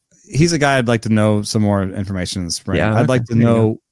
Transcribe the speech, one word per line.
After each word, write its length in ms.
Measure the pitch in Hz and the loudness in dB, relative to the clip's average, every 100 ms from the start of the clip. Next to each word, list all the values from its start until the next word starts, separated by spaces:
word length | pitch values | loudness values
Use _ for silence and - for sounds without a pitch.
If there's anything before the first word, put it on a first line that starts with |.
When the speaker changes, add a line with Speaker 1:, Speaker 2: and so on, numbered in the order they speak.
| _ _ - | _ _ -6
Speaker 1:
he's 240 | 135 170 | 0 0
a 40 | 160 | 2
guy 200 | 143 135 | 2 2
I'd 100 | 120 | 2
like 140 | 117 | 0
to 60 | 110 | 0
know 320 | 107 107 104 | 2 2 0
some 180 | 104 110 | -2 -2
more 220 | 104 101 | 0 0
information 580 | 95 101 95 95 87 98 | -2 -6 -6 -6 -6 -6
in 40 | 87 | -8
the 40 | |
spring. 260 | - - 82 | -8 -4 -2
Speaker 2:
Yeah, 160 | 107 | 0
Speaker 1:
I'd 60 | 110 | 0
Speaker 2:
okay. 40 | 127 | 0
Speaker 1:
like 180 | 127 117 | 0 0
to 80 | |
Speaker 2:
There 80 | 113 | 2
you 60 | 117 | 2
Speaker 1:
know 220 | 113 110 | 4 2
Speaker 2:
go. 80 | 113 _ | -2 _